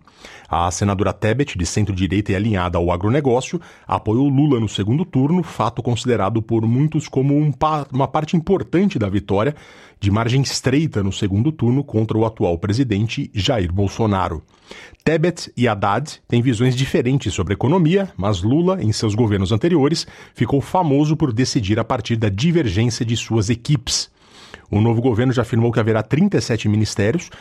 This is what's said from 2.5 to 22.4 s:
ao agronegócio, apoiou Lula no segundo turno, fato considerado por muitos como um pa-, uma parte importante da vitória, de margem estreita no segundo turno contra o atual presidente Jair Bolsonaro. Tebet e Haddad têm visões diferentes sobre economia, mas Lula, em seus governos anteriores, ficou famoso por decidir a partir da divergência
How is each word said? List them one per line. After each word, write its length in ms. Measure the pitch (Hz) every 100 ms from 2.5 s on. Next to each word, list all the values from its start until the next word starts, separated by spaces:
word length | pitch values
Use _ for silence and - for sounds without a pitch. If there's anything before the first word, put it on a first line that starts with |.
| 98 90 87
ao 160 | 87
agronegócio, 680 | 87 104 139 143 120 - 175 - - -
apoiou 400 | 95 - 113 143
Lula 320 | 135 151 123
no 80 | 107
segundo 380 | - 101 139 185
turno, 360 | 131 139 180
fato 400 | 165 - 113 -
considerado 600 | 120 117 123 113 95 113
por 240 | 107 113 110
muitos 420 | 123 156 156 -
como 260 | 139 139
um 160 | 143 151
pa-, 360 | 135 156 156 139
uma 160 | 127 127
parte 300 | 156 156 175
importante 640 | 156 185 - 165 202 -
da 100 | 101
vitória, 480 | 98 - 98 120 151 - - - _
de 120 | 101
margem 320 | 104 113 131
estreita 600 | 131 - 131 135 156 110
no 80 | 98
segundo 400 | - 104 98 143
turno 320 | 156 117 131
contra 360 | 139 110 110 110
o 80 | 110
atual 320 | - 98 87
presidente 720 | 101 107 135 98 113 - 143
Jair 400 | 104 92 123 87
Bolsonaro. 720 | 90 98 - 113 98 85 82 - _ - - - -
Tebet 480 | - 160 175 175 - -
e 100 | 120
Haddad 540 | 104 101 107 147 - -
têm 140 | 120
visões 340 | 123 110 127 123
diferentes 560 | 135 175 127 139 107
sobre 220 | - 87
economia, 560 | 98 123 185 156 190 185
mas 280 | - 98 98
Lula, 400 | 101 147 170 190
em 100 | 107
seus 220 | 107 110
governos 380 | 104 113 101 95
anteriores, 540 | 107 170 175 139 170 - - -
ficou 260 | - 117 139
famoso 560 | - 185 170 139 151 160
por 160 | 156
decidir 460 | 113 127 139 95 107
a 60 |
partir 320 | 110 131 - 117
da 120 | 110
divergência 800 | 98